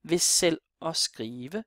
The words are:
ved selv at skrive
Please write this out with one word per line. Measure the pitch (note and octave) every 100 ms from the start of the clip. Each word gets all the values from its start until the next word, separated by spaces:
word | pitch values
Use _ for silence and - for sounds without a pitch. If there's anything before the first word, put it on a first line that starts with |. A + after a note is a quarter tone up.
ved | D#3 E3+
selv | - - F3 E3 _ _
at | E3 E3
skrive | - - A2+ B2 B2+ G#3